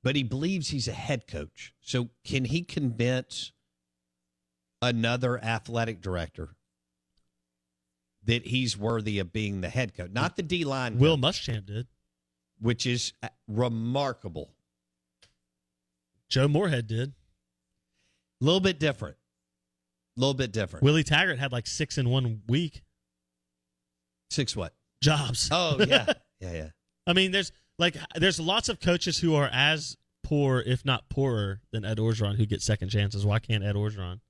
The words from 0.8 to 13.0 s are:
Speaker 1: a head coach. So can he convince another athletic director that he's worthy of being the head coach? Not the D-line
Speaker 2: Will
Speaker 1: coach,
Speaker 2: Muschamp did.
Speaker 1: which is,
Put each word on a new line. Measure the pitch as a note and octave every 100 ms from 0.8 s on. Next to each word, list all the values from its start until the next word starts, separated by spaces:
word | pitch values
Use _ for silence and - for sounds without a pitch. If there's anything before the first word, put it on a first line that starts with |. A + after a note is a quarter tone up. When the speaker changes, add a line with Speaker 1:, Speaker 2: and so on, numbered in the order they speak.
| A2+
Speaker 1:
a |
head | G2+ - C3+ -
coach. | D#2 D2 - - _
So | - B2 A#2+ _
can | - C3+
he | B2 D#3+
convince | F3 - C3+ A2+ A#2+ B2+ - - - _ _ _ _ _ _ _ _ _ _ _ _ _
another | B2 A#2+ A#2 B2 B2 B2
athletic | A2+ A2+ - A#2 A2+ G2
director | F#2+ F2 D#2+ - D2+ - _ _ _ _ _ _ _ _ _ _ _ _ _ _ _ _
that | G#2 A#2 -
he's | B2+ B2 G#2
worthy | G#2+ A#2 G#2+ G2+
of | F2
being | A2 G#2+ G2
the | F2
head | B2+ A#2 -
coach? | F2+
Not | G#2+ E3 -
the |
D-line | E3 F3 D3+ C3+ B2 A#2
Speaker 2:
Will | D3 D#3
Speaker 1:
coach, | C3 G3+ -
Speaker 2:
Muschamp | G#2+ G2+
did. | G#2 B2+ _ _ _ _ _ _ _
Speaker 1:
which | A2+ A#2+ B2+
is, | A#2+